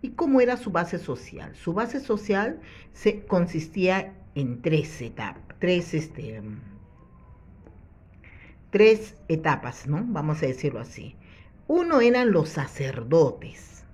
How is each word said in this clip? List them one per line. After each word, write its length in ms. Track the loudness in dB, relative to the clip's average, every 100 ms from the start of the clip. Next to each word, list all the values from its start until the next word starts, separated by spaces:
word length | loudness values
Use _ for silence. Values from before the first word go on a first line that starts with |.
¿Y 100 | -10
cómo 280 | -2 4 6
era 160 | 6 4
su 140 | -2
base 260 | -2 -2 -6
social? 580 | -6 -10 -10 -16 -16 -10
Su 180 | -4
base 260 | -4 -4 -6
social 600 | -2 -4 0 0 0 -6 -14 -20 -20
se, 320 | 0 0 0
consistía 920 | 0 0 2 -2 -6 0 2 2 -2 -14 -12
en 260 | -6 -4 -2
tres 360 | 0 0 0 -10
etapas, 440 | -12 -10 -10 -10 -18 -4
tres, 340 | 0 0 0
este, 480 | -4 -6 -12 -12 -12 -12 -14 -16 -20 -20 -20 -20 -20 -20 -20 -20 -20 -20 -20 -20 -20 -20 -20 -20 -20 -20 -20 -4
tres 440 | 6 8 6 0 -18 -4
etapas, 580 | -2 0 -2 -4 -10 -4
¿no? 180 | -4 -2
Vamos 340 | -4 -2 -2
a 60 | -2
decirlo 320 | -2 -4 -6
así. 360 | -12 -14 -18 -18 -20 -20 -20 -20 -2
Uno 340 | 0 2 4
eran 300 | 6 4 4
los 180 | 2 2
sacerdotes 1400 | -4 -8 -6 -6 -6 2 4 4 0 -14 -18 -20 -20 -20